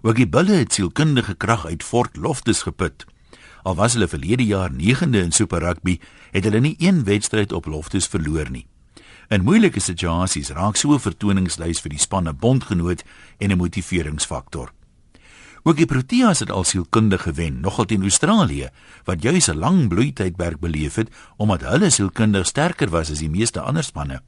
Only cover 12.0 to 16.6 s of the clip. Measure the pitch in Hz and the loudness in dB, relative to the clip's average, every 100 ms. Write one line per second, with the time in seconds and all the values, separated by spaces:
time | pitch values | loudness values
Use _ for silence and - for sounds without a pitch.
12 | - 95 82 69 117 131 - 90 85 87 | -2 -2 -4 0 2 2 0 -2 0 -4
13 | - - - _ 98 90 87 95 - 90 | -8 -20 -20 _ 0 0 0 -2 -4 -4
14 | 76 73 - 71 - 73 64 _ _ _ | -4 -6 -6 -8 -10 -12 -12 _ _ _
15 | _ - - - - - 156 151 165 131 | _ -20 -20 -20 -20 -2 0 2 2 2
16 | 131 240 240 - - 95 | 0 4 4 2 -2 -2